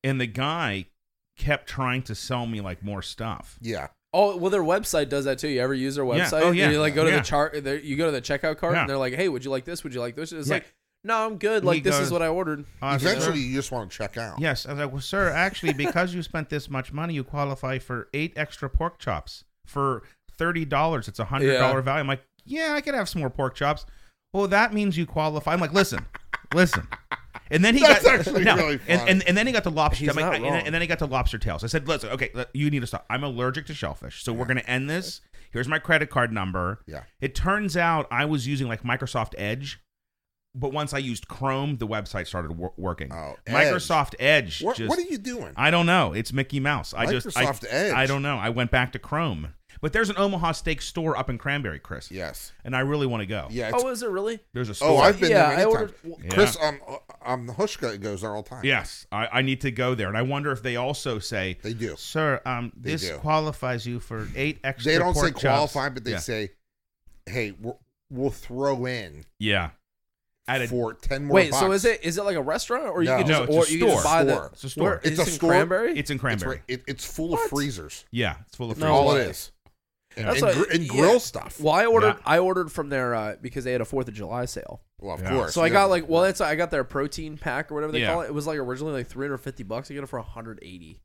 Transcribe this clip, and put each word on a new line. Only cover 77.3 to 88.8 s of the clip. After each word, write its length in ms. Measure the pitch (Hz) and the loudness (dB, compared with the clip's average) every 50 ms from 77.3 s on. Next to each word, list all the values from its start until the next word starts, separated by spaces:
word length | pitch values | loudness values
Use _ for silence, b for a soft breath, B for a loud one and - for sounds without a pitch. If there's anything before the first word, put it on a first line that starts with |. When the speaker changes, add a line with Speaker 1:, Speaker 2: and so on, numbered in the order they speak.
| 165 | 0
Speaker 2:
of 60 | 151 | 0
Speaker 3:
What? 100 | 156 427 | 0 0
Speaker 2:
freezers. 560 | 139 143 143 143 120 92 78 73 - - - _ | 0 -2 -2 -2 -6 -8 -12 -14 -14 -18 -16 _
Speaker 1:
Yeah, 240 | - 117 117 95 73 - - | -2 -2 -2 -2 -2 -6 -12
it's 80 | _ - | _ -12
full 160 | - 123 117 | -10 -8 -6
of 60 | 110 | -4
Speaker 3:
No 80 | - 156 | -2 2
Speaker 1:
freezers. 100 | 156 147 | 4 6
Speaker 2:
All 100 | 135 143 143 147 | 6 8 6 6
Speaker 3:
way. 60 | 139 | 4
Speaker 2:
it 60 | 120 87 | 2 0
is. 220 | 76 - - - | -4 -8 -12 -14
Speaker 1:
Yeah. 80 | _ _ _ _ _ _ _ _ _ _ _ _ - | _ _ _ _ _ _ _ _ _ _ _ _ -8
Speaker 2:
And, 120 | - 110 | -6 -2
Speaker 3:
That's 140 | 110 247 139 - | 0 2 4 4
what, 120 | 214 180 | 4 4
Speaker 2:
and 100 | 139 196 | 4 2
gr-, 60 | 214 160 | 2 2
and 100 | 170 170 | 0 0
Speaker 1:
Yeah. 80 | 131 117 | 0 2
Speaker 2:
grill 180 | 135 151 185 233 | 4 6 8 8
Speaker 3:
yeah. 40 | |
Speaker 2:
stuff. 420 | 247 - - - - - - - - | 6 4 0 -8 -10 -12 -12 -12 -2
Speaker 3:
Well, 140 | 151 156 156 | 2 2 4
I 120 | 180 220 | 4 4
ordered, 280 | 233 226 226 214 214 202 | 6 6 6 6 6 2
Speaker 1:
Yeah. 40 | - - | 2 2
Speaker 3:
I 120 | - 151 | 4 4
ordered 340 | 170 180 185 185 185 175 151 | 6 6 4 2 2 -2 -4
from 180 | - - 151 143 | -4 -6 -6 -2
their, 260 | 139 135 127 123 120 | -2 -2 0 0 0
uh, 200 | 113 107 107 98 - | -2 -2 -4 -6 -8
because 220 | - 127 120 131 123 | -10 -8 -8 -6 -4
they 80 | 127 | -2
had 100 | 127 123 | 0 0
a 40 | 113 | -2
Fourth 220 | - - 135 127 | 0 -2 -4 -2
of 60 | 123 104 | -4 -6
July 320 | 107 101 85 113 123 123 | -10 -8 -6 -4 -4 -4
sale. 360 | - - - - - - - - _ _ - | -6 -6 -10 -10 -12 -14 -16 -18 _ _ -14
Speaker 2:
Well, 140 | - 98 85 | -10 -10 -8
of 60 | 80 92 | -6 -2
Speaker 1:
Yeah. 80 | 95 | 0
Speaker 2:
course. 220 | 95 131 107 80 - | 0 2 0 0 2
Speaker 3:
So 80 | 170 165 | 4 4
I 40 | |
Speaker 2:
Yeah. 60 | 165 - | 6 8
Speaker 3:
got, 160 | 196 196 190 | 6 6 6
like, 180 | 185 180 160 | 4 2 2
well, 160 | 143 165 165 180 | 2 4 4 4
it's, 140 | 190 190 - | 4 2 2
I 140 | 190 151 151 | 0 0 2
got 140 | 156 170 165 | 0 0 0
their 140 | - 147 127 | 0 -2 -2
protein 520 | - - 143 139 147 - - 160 151 151 | -2 -2 -4 -4 -4 -4 -8 -10 -10 -12
pack 360 | 147 - 156 123 135 156 - | -8 -6 -4 -4 -4 -4 -4
or 20 | 151 | -6
whatever 160 | 147 151 156 151 | -6 -6 -2 0
they 80 | - | 0
Speaker 1:
Yeah. 120 | 117 101 170 | 2 2 0
Speaker 3:
call 80 | 170 | 0
it. 60 | 160 | -2
It 60 | 113 143 | -4 -6
was, 100 | 147 147 | -4 -4
like, 140 | 156 156 151 | -4 -4 -4
originally, 340 | 131 123 127 131 | -4 -4 -6 -6